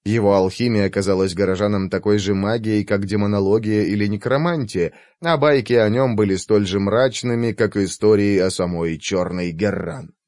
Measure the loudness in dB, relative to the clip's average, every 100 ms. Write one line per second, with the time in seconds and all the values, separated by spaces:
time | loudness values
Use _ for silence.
0 | -2 2 4 4 2 0 0 2 0 0
1 | 0 0 0 0 -2 0 0 -2 -2 -2
2 | 0 0 0 -2 0 -2 0 0 0 -2
3 | -2 -2 0 0 2 0 2 0 0 0
4 | -2 -2 -2 -2 -2 -4 -4 -2 -4 -6
5 | _ _ -2 2 4 2 2 2 4 2
6 | 0 2 0 0 2 2 2 -2 0 2
7 | 0 -2 -4 -2 -2 0 0 0 -2 0
8 | 2 4 4 2 2 0 -2 -2 -4 -4
9 | -4 -2 -2 -4 -6 -2 -2 -2 -6 -10
10 | -14 _